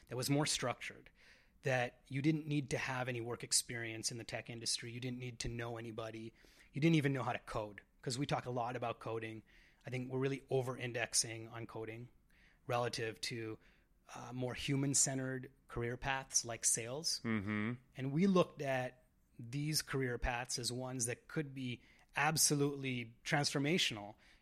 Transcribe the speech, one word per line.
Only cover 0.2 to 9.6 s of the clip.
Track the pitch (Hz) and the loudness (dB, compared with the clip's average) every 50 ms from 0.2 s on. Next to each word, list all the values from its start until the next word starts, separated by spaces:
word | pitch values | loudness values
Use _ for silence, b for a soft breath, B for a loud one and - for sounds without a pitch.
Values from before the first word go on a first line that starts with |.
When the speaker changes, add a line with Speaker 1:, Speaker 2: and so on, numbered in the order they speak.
| 127 110 | 2 4
Speaker 1:
more | 143 143 151 | 4 4 4
structured, | 143 - - - 123 113 - - - 90 - - - _ b b b b b b b b b - | 4 2 0 0 0 -2 -2 -6 -10 -10 -12 -18 -20 _ b b b b b b b b b 0
that | 139 131 127 123 123 - - _ - | 0 2 2 2 0 -4 -10 _ -6
you | 127 135 | -2 2
didn't | 135 156 160 151 151 151 | 4 4 4 4 2 0
need | 147 147 139 120 | 0 0 0 0
to | 156 135 | -2 -2
have | - - 131 127 127 123 | -2 -2 -2 -2 0 -2
any | 127 120 | -2 -2
work | 113 120 117 - - | -2 -4 -4 -6 -2
experience | 127 - - - - 123 120 117 113 113 110 110 - | 2 2 2 2 0 -4 -6 -6 -6 -6 -4 -4 -4
in | 123 117 | -4 -6
the | 107 | -8
tech | - - 113 110 - | -6 -8 -8 -8 -8
industry, | 120 113 113 107 - - - 120 | -10 -6 -4 -2 -2 -2 -4 -6
you | 117 120 | -8 -6
didn't | 123 127 123 123 | -6 -6 -6 -6
need | 127 123 117 - | -8 -8 -6 -6
to | - 123 | -6 -4
know | 117 120 117 120 120 113 | -4 -4 -4 -4 -6 -8
anybody, | 117 117 107 113 113 110 110 113 110 113 - b b b b b b b b | -8 -8 -6 -6 -8 -8 -8 -10 -12 -12 -14 b b b b b b b b
you | 139 | 4
didn't | 143 165 165 | 6 8 8
even | 156 135 143 | 8 6 4
know | 139 131 117 | 2 2 0
how | 117 117 | 0 -2
to | - | -2
code, | - - - 120 107 104 101 98 - _ _ _ | -4 -4 -4 -4 -4 -4 -8 -14 -20 _ _ _
'cause | - 147 120 123 | -6 -4 -2 -2
we | 143 | 0
talk | 139 156 123 - | 0 0 -2 -2
a | 127 | -2
lot | 123 123 117 120 127 123 | -2 -2 -2 -2 -2 -2
about | 120 117 113 - | -4 -4 -4 -4
coding. | - 117 113 113 113 113 110 110 - b b b | -4 -4 -4 -4 -4 -6 -8 -10 -14 b b b